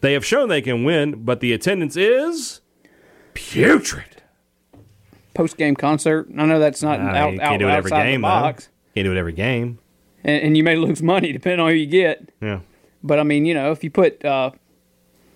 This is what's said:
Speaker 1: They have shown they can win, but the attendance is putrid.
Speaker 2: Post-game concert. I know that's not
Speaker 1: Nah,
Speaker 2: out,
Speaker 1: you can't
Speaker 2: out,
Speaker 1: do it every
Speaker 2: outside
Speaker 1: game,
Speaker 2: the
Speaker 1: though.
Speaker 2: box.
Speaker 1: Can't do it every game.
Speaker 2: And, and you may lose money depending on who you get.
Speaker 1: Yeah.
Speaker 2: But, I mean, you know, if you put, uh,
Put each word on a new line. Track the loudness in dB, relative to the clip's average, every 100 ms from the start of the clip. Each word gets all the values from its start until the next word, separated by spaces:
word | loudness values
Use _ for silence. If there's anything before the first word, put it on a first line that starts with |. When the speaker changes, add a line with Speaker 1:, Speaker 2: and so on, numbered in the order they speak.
Speaker 1:
They | 0
have | 0
shown | 0 0 2
they | 0
can | -2 -2
win, | 0 0 0 -4 -4
but | -2
the | -2
attendance | 0 0 -2 -2 0
is | 2 2 0 -6 -10 -14 _ _ _ _ _ _ _
putrid. | -18 -6 2 4 4 0 -10 -14 -20 _ _ _ _ _ -20 -20 _ _ _ _
Speaker 2:
Post-game | -4 -4 -2 -2 0
concert. | 0 0 0 0 -2 -2
I | 2
know | 4
that's | 2 0
not | -2 -2
Speaker 1:
Nah, | 0 0
Speaker 2:
out, | 0
Speaker 1:
you | 0
can't | -2
Speaker 2:
out, | 0
Speaker 1:
do | 2
it |
every | 0 0
Speaker 2:
outside | 0 2
Speaker 1:
game, | 0
Speaker 2:
the | 2
Speaker 1:
though. | 2
Speaker 2:
box. | 0 -4 -14 _ _
Speaker 1:
Can't | -4 -2
do |
it | -2
every | -2
game. | -4 -2 -2 -4 -8 _ _ _ _ -2
Speaker 2:
And, | 0
and | 2 4
you |
may | 4 2
lose | 0 0
money | 0 2 0
depending | -4 -2 0
on | 2
who | 2
you | 2
get. | 2 2 0 -10 _
Speaker 1:
Yeah. | -8 -6 -10 _ _ _
Speaker 2:
But, | 0 2
I |
mean, | 2 2 0
you |
know, | 0 -2
if | -4
you | -2
put, | 2 2 2
uh, | -2 -2 -2 -6 _ _ _ _ _ _ _